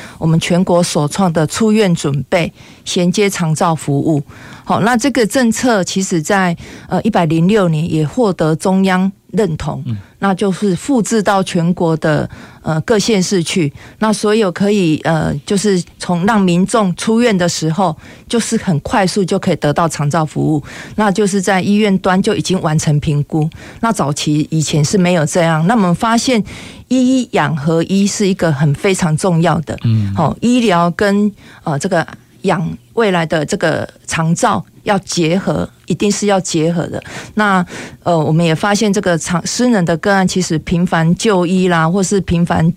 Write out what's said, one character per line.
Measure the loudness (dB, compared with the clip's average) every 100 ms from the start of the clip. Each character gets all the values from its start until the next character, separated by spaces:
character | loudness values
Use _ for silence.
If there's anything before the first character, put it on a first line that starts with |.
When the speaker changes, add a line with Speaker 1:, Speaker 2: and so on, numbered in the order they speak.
| -18 -6
Speaker 1:
我 | 0
们 | 0
全 | 2 0
国 | 2 2
首 | 2 0 -2
创 | 0 0
的 | 0 -2
出 | 0 2
院 | 2 2 0
准 | -2 -4 -2
备 | -2 -2 -8 -20 -16 -6
衔 | -2 0
接 | 2 0
长 | 0 -2 0
照 | 0
服 | 0 -2 -2
务。 | 0 -2 -4 -12 -20 -12
好， | -4 0
那 | 2 2
这 | 0
个 | 2 0
政 | 2 0
策 | 2 0 0
其 | 0 -4
实 | -2 -2
在， | 0 0 0 -2 -8 -18 -6
呃， | -2
一 | 0
百 | 2 2
零 | 2 4
六 | 4 2
年 | 0 -2
也 | -2 -2
获 | 0 0
得 | 0 0
中 | 0 0 2
央 | 2 2 0 -4 _
认 | -2 -2 -2
同， | -6 -6 -6
Speaker 2:
嗯。 | -8 -10 -6
Speaker 1:
那 | -2 0
就 | 0
是 | 0 -2 -2
复 | 0 -2
制 | 0 0
到 | 2 0
全 | 0 0 0
国 | 0 0 0
的， | 0 0 -2 -10 -20 -12
呃， | -6 -4
各 | 0 0
县 | 2 0
市 | 0 0
去。 | -2 -2 -2 -4 -16 -4
那 | -2
所 | 0 2 2
有 | 2
可 | 0 0
以， | 2 2 0 0
呃， | -2 -2 -4 -2
就 | 0
是 | 2 0 -2 -8
从 | -4 -2 0
让 | 2
民 | 2 2 2
众 | 0 0 -2
出 | 0 2
院 | 2 2
的 | 0
时 | -2 -2
候， | 0 -2 -2 -12 -20 -6
就 | -4
是 | -2 -2
很 | 0 -2
快 | 0 0 0
速 | 0
就 | 0 0
可 | 0
以 | 0
得 | 0
到 | 0 0
长 | -2 -2
照 | 0 -2
服 | -2 -2
务， | -2 -4 -14 -10 -2
那 | 0
就 | 2 0
是 | 0
在 | 0 0
医 | 2 2
院 | 2 2
端 | 2 2
就 | 2 0
已 |
经 | 0 -2
完 | 0 0
成 | 0 0
评 | 0 -2
估。 | -2 -2 -2 -6 -18 -4
那 | -2
早 | 0 -2
期 | -2 0 0 0
以 | -2
前 | 0 0
是 | 2 2
没 | 2
有 | 2 2
这 | 2
样， | 2 2 2
那 | 2
我 |
们 | 2 0
发 | 2 0
现 | 2 0 -2 -8 -18 -14 -2
医 | 2 2 2 0
养 | 0 0 0
合 | 0 0
一 | 2 2 0
是 | 0 0
一 |
个 | 0 0
很 | 2 2
非 | 2 0
常 | 0 0 0
重 | 0 2
要 | 2 0
的， | -4 -4 0
Speaker 2:
嗯。 | 0 0
Speaker 1:
好， | 0 -2 0
医 | 0 2
疗 | 2 2 2
跟， | 2 0 2 0 -2 -16 -12
呃， | -6 -4
这 | 0
个 | 0 -2 -8 -20 -6
养， | -2 -2 -2 -8 _
未 | -2 0
来 | 0 0
的 | -2 -2
这 | -2
个 | -2 -2 -6 -12 -8
长 | -2 0
照 | 2 0 0 -4 -8
要 | -2 -2
结 | -2 -2 0 0
合， | 0 -2 -4 -8 -6
一 |
定 | -2 0
是 | 0 0
要 | 0
结 | 0 0 0
合 | 0 -4
的。 | -8 -12 -16 -10
那， | -2 2 2 0 -6 -14 -8
呃， | 0 0
我 | 2
们 | 2 2
也 | 2
发 | 0
现 | 0 0
这 | 0
个 | 0 0
长-， | 0 -4 -4
私 | -2 2
人 | 2
的 | 2 0
个 | 2
案 | 2 2
其 | 0
实 | -2 -4
频 | -2 0 0
繁 | 2 2 2
就 | 2 2 2
医 | 2 2
啦， | 2 2
或 | 0
是 | 0 0
频 | 0 0 0
繁 | 2 0